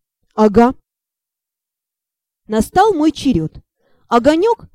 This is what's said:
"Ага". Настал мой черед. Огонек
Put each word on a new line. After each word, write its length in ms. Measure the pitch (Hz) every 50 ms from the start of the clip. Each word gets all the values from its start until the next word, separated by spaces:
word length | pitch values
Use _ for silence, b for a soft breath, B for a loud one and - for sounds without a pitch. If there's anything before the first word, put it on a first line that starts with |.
| _ _ _ _ _ _ -
"Ага". 400 | - 214 214 190 220 240 247 262 - _ _ _ _ _ _ _ _ _ _ _ _ _ _ _ _ _ _ _ _ _ _ _ _ _ _ _ _ _ _ _ _ _
Настал 460 | - 214 220 220 - - 370 392 453 392
мой 180 | 294 302 320
черед. 420 | - - - 277 226 170 160 156 - 131 - _ _ _ _ _ _ _ _
Огонек 600 | - 233 240 226 285 311 320 381 466 453 - - -